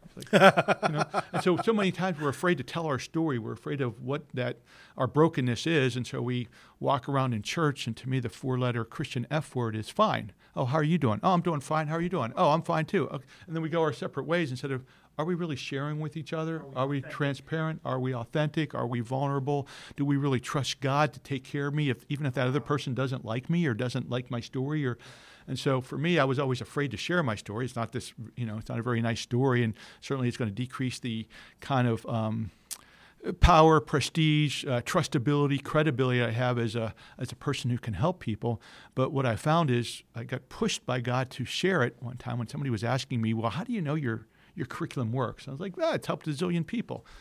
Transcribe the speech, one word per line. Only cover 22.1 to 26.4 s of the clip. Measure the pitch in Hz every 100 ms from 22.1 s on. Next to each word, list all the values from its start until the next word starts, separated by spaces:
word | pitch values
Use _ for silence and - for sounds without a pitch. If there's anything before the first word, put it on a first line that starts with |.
| 143 147
if |
that | 135 127
other | 139
person | - 151 -
doesn't | 123 131 143
like | 110 117 -
me | 170 165
or |
doesn't | 110 127 - -
like | 123 127
my | 120
story? | - 131 135 156 135
Or, | 117 - - - - -
and | 131
so | 143 131
for | 127 139
me, | 165 170
I | 135
was |
always | 131